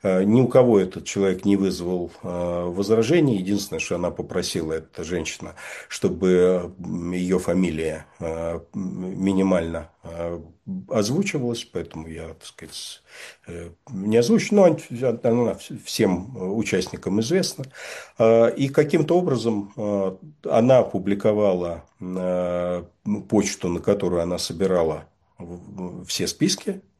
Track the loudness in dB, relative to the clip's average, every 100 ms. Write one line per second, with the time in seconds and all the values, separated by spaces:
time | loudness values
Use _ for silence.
0 | 2 2 4 4 6 6 6 6 4 -4
1 | -8 0 0 0 2 2 2 -2 -4 -4
2 | -6 -10 -10 -6 -4 -4 -4 -4 2 2
3 | 4 4 4 2 0 -2 -2 -8 -4 -4
4 | -4 -6 -6 -4 -4 -4 -4 -6 -8 -12
5 | -6 -4 -6 -10 -14 -16 -18 -18 -14 -2
6 | -2 2 4 6 6 2 -2 -12 -10 -8
7 | -6 -4 -2 -2 0 0 0 0 -4 -6
8 | -12 _ -8 -6 -6 -8 -10 -10 -10 -8
9 | -8 -2 0 2 2 2 0 -8 -12 _
10 | -16 -10 -8 -8 -12 _ -12 -12 -4 -2
11 | 0 0 -2 -2 -4 -6 -8 -10 -10 -12
12 | -12 -12 -14 -16 -20 -20 -18 -16 -16 -18
13 | _ -20 -20 -20 -16 -14 -14 -18 -12 -6
14 | 2 4 6 4 4 6 6 6 -6 -2
15 | -2 0 2 2 0 -2 -10 -14 -10 0
16 | 2 2 -4 -8 -4 -2 0 0 -2 -6
17 | -2 -2 2 0 0 -6 -14 -14 -16 -16
18 | -18 2 6 8 6 4 0 2 4 2
19 | 4 2 2 0 0 -2 -6 -6 -2 -2
20 | -2 -6 -20 -12 0 4 6 6 6 -2
21 | -2 0 2 4 2 2 -2 -6 -12 _
22 | -8 -4 -2 -2 -2 -2 -4 -6 -8 _
23 | -6 -6 2 2 2 -2 -4 -2 0 2
24 | 2 0 -2 -4 -6 -2 0 2 0 -2
25 | -12 _ _ _ -16 -16 -16 -12 -12 -12
26 | -10 -6 -4 -2 -2 -2 -6 -10 _ _